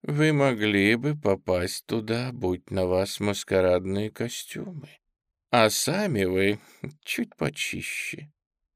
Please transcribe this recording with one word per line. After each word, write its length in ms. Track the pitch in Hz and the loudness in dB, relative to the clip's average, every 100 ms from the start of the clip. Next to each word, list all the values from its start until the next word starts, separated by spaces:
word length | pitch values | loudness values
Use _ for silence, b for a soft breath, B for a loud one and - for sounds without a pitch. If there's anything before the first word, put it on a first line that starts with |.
"Вы 300 | - 147 156 | -2 2 4
могли 600 | 147 139 117 107 101 101 117 | 4 4 2 2 6 6 4
бы 200 | 139 147 | 0 0
попасть 680 | 104 98 - 90 92 - - | 0 0 0 0 0 -6 -4
туда, 460 | 113 110 117 127 | -4 -2 -4 -4
будь 360 | 123 92 92 _ | -4 -2 -4 _
на 140 | 95 92 | -2 2
вас 360 | 92 98 - | 2 0 -2
маскарадные 880 | 104 98 - 95 92 90 92 98 107 | -2 -2 0 2 4 2 0 -4 -4
костюмы. 800 | - 117 - - - 202 160 - - _ _ _ _ _ | -6 -8 -8 -12 -12 -12 -12 -16 -20 _ _ _ _ _
А 180 | 120 110 | 4 4
сами 560 | - - 180 208 117 95 | 2 -2 -2 -2 0 0
вы 340 | 92 98 110 B B - - - | 2 2 0 B B -16 -14 -8
чуть 320 | - - _ | -6 -6 _
почище. 920 | 143 151 - - - - - - 147 _ _ _ _ | -6 -4 -6 -6 -8 -8 -10 -12 -16 _ _ _ _